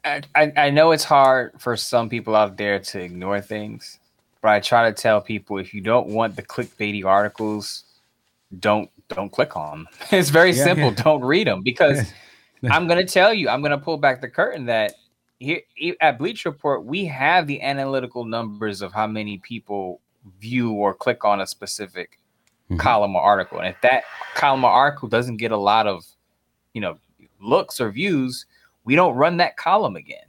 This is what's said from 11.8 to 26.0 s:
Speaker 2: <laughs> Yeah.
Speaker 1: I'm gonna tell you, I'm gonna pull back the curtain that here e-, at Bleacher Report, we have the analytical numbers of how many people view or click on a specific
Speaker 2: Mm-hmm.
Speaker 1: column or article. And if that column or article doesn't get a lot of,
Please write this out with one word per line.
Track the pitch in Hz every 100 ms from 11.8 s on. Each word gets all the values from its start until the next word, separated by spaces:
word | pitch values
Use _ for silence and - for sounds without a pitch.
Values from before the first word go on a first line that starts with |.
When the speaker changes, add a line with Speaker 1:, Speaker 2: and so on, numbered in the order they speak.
| 151 139 110 -
Speaker 2:
<laughs> | - _ _ _
Yeah. | 123
Speaker 1:
I'm | 151 170
gonna | 175
tell | 180 185 196
you, | 226 135
I'm | 123
gonna | 147 143
pull | 156 151
back | 143 127
the | 123
curtain | - 208 160 120
that | 113 107 - _ _ _ _
here | 127 165 _ -
e-, | 165 180
at | 160 120
Bleacher | 165 226 180
Report, | 143 147 123
we | 101 175 180
have | 135 143 180 151
the | 143
analytical | 135 139 135 135 123 123
numbers | 117 117 113 104 107 98
of | 95
how | 107 110
many | 107 104 98
people | - 117 - 101 92 87 _ _ 101 92
view | 110 127 117
or | 104 101
click | 95 127 117
on | 107 101
a | 95
specific | - 101 - 95 92 87 _ _ _ _ _ _
Speaker 2:
Mm-hmm. | 87
Speaker 1:
column | 135 113 104
or | 92
article. | 98 98 90 82
And | 90
if | -
that | 123 127 - - - -
column | 147 135
or | 123
article | 110 143 143 113
doesn't | 113 123 113
get | 117
a | 107
lot | 101 110 107
of, | 90